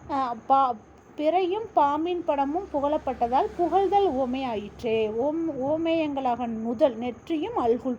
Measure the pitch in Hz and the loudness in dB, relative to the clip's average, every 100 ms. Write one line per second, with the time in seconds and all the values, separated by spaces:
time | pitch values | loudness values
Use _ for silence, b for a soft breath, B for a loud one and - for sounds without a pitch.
0 | - 277 254 233 - 269 269 214 - - | -6 -4 -2 -4 2 4 4 0 -10 -20
1 | - - 302 349 359 403 453 349 285 302 | -14 -2 2 2 2 -2 0 2 4 2
2 | 330 359 320 277 277 320 392 294 285 311 | -2 -2 0 0 0 -2 -4 -2 0 0
3 | 285 240 233 262 415 381 349 359 392 403 | -2 -2 0 2 0 0 0 2 4 4
4 | 392 262 254 262 262 214 208 - 233 220 | 2 2 -2 -2 -4 -4 -8 -6 -2 0
5 | 214 220 285 330 330 269 269 320 330 330 | 0 0 -2 -2 -4 -4 -2 0 0 0
6 | 302 277 262 233 240 220 226 233 302 226 | 0 -2 -2 -2 -2 -4 -4 2 2 2
7 | 247 233 - 320 392 466 240 240 262 | -6 -8 -6 -4 -2 0 2 0 -2